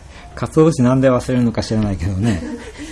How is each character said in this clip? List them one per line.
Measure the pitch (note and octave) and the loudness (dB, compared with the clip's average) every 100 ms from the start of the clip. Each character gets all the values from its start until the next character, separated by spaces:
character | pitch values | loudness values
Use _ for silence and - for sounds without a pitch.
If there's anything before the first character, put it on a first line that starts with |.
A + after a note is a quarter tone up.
| - - - - | -12 -20 -20 -10
鰹 | A#2 D#3+ D#3+ | -2 2 4
節 | C3+ | 4
な | B2 | 2
ん | C3 | 4
で | C3 | 4
忘 | B2 - | 2 0
れ | B2+ | 0
る | |
の | A#2 | 0
か | G#2+ | 0
知 | G2+ | -2
ら | A2 | -2
な | G#2 | -2
い | F#2+ | -2
け | F2 | -4
ど | |
ね。 | F#2 A#2 F2+ - - - - D4 | -2 0 -2 -6 -12 -14 -16 -4